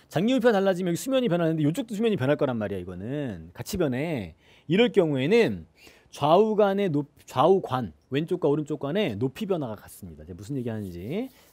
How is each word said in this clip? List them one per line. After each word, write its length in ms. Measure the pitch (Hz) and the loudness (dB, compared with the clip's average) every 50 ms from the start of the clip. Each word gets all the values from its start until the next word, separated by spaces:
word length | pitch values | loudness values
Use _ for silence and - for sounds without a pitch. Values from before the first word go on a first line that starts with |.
| _ _ | _ _
잠긴 280 | - - 185 233 262 262 | -2 0 0 2 2 2
부피가 140 | 208 247 | 4 4
달라지면 400 | 220 196 196 196 190 170 190 175 | 4 4 4 2 2 0 0 -2
여기 60 | 170 160 | -2 -2
수면이 320 | - - 262 262 247 233 | -2 -2 0 0 2 2
변하는데 340 | 165 175 170 160 165 160 156 | 2 2 2 2 2 2 2
이쪽도 320 | 143 165 277 277 - 220 | 0 0 -2 -4 -6 -4
수면이 220 | 190 226 233 208 - | -2 0 0 0 0
변할 180 | 127 131 151 | 2 2 2
거란 220 | 143 151 135 123 113 | 2 2 0 0 -2
말이야, 220 | 107 98 98 95 | -4 -4 -4 -6
이거는. 720 | 87 90 90 87 95 113 135 151 143 127 101 85 80 85 - | -6 -8 -10 -10 -8 -8 -6 -6 -6 -6 -8 -10 -12 -14 -14
같이 240 | - 120 - - 190 | -14 -10 -8 -4 -2
변해. 580 | 175 143 123 123 143 175 165 127 98 85 78 _ _ _ - _ _ - | -2 0 0 -2 -2 -4 -4 -4 -6 -8 -12 _ _ _ -20 _ _ 0
이럴 220 | 156 202 240 240 | 2 4 4 4
경우에는 760 | - 208 175 156 147 131 131 147 208 240 220 147 104 87 80 - _ _ _ - - _ _ _ | 4 4 2 2 2 0 2 4 4 4 4 2 0 -4 -8 -14 _ _ _ -20 -20 _ _ _
좌우 440 | - - 143 147 165 185 220 220 214 | -8 -2 2 4 6 6 6 4 4
간의 340 | 190 214 196 196 196 202 190 | 4 4 4 2 2 0 0
높-, 220 | 147 143 147 - _ _ _ | 0 -2 -2 -4 _ _ _
좌우 360 | - - 127 139 165 190 190 | -4 0 4 4 6 4 4
관, 320 | - - 127 127 120 90 - _ _ _ | 2 -2 -4 -4 -4 -6 -10 _ _ _
왼쪽과 380 | 123 139 165 165 185 175 - 151 | -4 -2 -2 -2 -2 0 2 2
오른쪽 320 | 143 151 151 - 151 135 | 2 0 -2 -4 -6 -6
간의 360 | - 139 151 202 214 156 107 95 | -4 -4 -2 0 0 -2 -2 -2
높이 280 | 120 135 - - 220 | -4 -4 -4 -4 -4
변화가 300 | 190 190 170 143 117 107 | -2 -2 -2 -2 -4 -8
같습니다. 480 | - - - - - - 90 80 71 76 | -10 -14 -18 -20 -18 -16 -16 -16 -16 -16
이제 100 | 78 90 | -16 -16
무슨 240 | 87 101 98 143 135 | -14 -10 -8 -6 -6
얘기하는지 720 | 120 117 110 107 104 95 85 87 90 107 151 202 254 262 - _ _ _ | -4 -4 -4 -4 -6 -8 -8 -10 -8 -8 -6 -6 -6 -8 -12 _ _ _